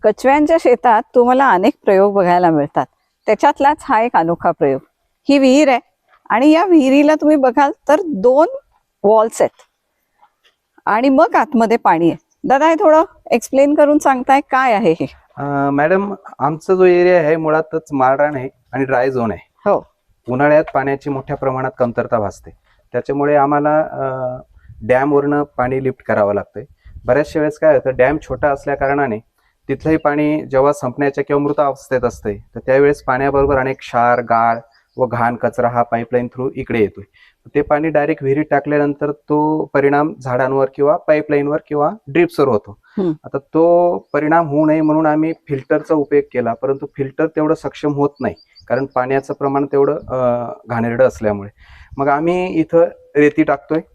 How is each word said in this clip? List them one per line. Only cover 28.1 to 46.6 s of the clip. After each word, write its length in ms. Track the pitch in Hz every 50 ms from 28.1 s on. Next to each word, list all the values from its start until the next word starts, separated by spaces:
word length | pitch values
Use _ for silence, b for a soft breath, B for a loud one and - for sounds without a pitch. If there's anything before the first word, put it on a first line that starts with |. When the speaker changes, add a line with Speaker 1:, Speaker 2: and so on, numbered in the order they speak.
| 147 156 -
Speaker 2:
छोटा 260 | - 135 120 - 147
असल्या 260 | 143 139 - 147 143
कारणाने 440 | 139 139 135 139 143 143 131 107 107 - _ _ _ _ _ _ _ _ _
तिथलंही 280 | 139 131 - 156 160
पाणी 460 | 156 - 147 143 147 151 151 151 151 -
जेव्हा 300 | 131 131 131 135 143 147
संपण्याच्या 520 | - - 127 123 - 143 143 - - 139
किंवा 180 | _ 147 143 147
मृत 180 | 147 147 143
अवस्थेत 440 | 147 139 131 131 - - 135 127 120
असते, 400 | 120 117 - - 110 101 101 - _ _
तर 60 | 117 -
त्यावेळेस 360 | - 131 135 143 143 147 143 -
पाण्याबरोबर 560 | - 131 127 139 139 135 139 139 139 143 135
अनेक 200 | 131 135 135 -
क्षार, 420 | - - - 120 120 120 123 123
गाळ 380 | 120 113 117 113 113 117 117 117 117 _ _ _ _ _ _
व 100 | - 127
घाण 300 | 123 117 120 117 120 123
कचरा 320 | 113 - 120 117 - 123 117
हा 140 | 120 120 120
पाईपलाईन 440 | - - 117 117 - - 123 120
through 260 | 120 _ - 127 135 -
इकडे 220 | - - - 120 117
येतोय. 260 | 107 95 - - 98 _ b b b b b b _ - _
ते 80 | 147 147
पाणी 260 | - 156 147 151 165
डायरेक्ट 340 | 151 151 143 147 160 156 139
विहिरीत 220 | 135 135 143 151 151
टाकल्यानंतर 640 | 151 143 139 147 147 147 147 143 143 - - 143 135
तो 520 | - _ _ 147 151 151 151 156 156 156 - _
परिणाम 400 | 143 135 139 139 143 147 156 - 117 127
झाडांवर 460 | 131 123 123 131 131 135 135 135 131 _
किंवा 220 | - 143 143 156
पाईपलाईनवर 640 | - - - 156 151 151 151 151 147 143 143 147 156 - _
किंवा 220 | 147 147 147 156 202 220 _
ड्रिप्सवर 420 | - 139 165 175 170 - - 151 135
होतो. 300 | 120 104 - - 101 _ B B B B
Speaker 1:
हम्म. 140 | 190 175 156 151 _
Speaker 2:
आता 140 | 107 - 160
तो 600 | - _ _ 160 165 170 175 175 175 175 175 - - _ _
परिणाम 360 | 143 151 151 160 170 170 156
होऊ 180 | 139 - 311
नये 140 | 311 302 320
म्हणून 260 | 311 311 302 311 320
आम्ही 260 | 220 151 311 311 320 165 _ _ _
फिल्टरचा 460 | 143 135 135 _ 160 151 151 - 165
उपयोग 280 | 156 143 139 143 147 143 143 _
केला, 220 | 131 120 113 113
परंतु 320 | -